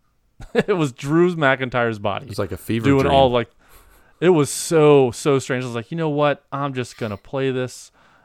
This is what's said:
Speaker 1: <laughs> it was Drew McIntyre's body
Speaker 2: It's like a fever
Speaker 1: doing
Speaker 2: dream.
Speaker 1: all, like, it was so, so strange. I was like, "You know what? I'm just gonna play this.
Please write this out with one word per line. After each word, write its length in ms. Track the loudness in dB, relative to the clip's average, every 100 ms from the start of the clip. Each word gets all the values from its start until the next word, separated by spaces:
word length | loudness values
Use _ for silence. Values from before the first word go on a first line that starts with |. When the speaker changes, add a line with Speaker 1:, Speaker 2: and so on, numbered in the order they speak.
| _
Speaker 1:
<laughs> 480 | _ _ -20 -6
it 180 | -2 0
was 180 | 0 -2
Drew 420 | -4 -2 2 2 2
McIntyre's 640 | 0 0 -2 -2 -2 -2
body 280 | -4 -6 -8
Speaker 2:
It's 80 | -8
like 120 | -6
a 60 | -6
fever 300 | -6 -2 2
Speaker 1:
doing 160 | 2
Speaker 2:
dream. 100 | 4
Speaker 1:
all, 160 | 4 4
like, 200 | 2 -2 _ _ -20 _ _ _ -2
it 100 | 2
was 180 | 4 2
so, 640 | -2 -2 4 6 6 4
so 280 | 0 0 0
strange. 260 | 0 -6
I 20 | -6
was 80 | -8
like, 140 | -8
"You 80 | -6
know 100 | -4
what? 360 | 0 0 -2 -8
I'm 220 | -8 -6
just 240 | -6 -8 -8
gonna 220 | -8 -8
play 320 | -10 -4 -4
this. 420 | -2 -6 -10 -20 _ _ _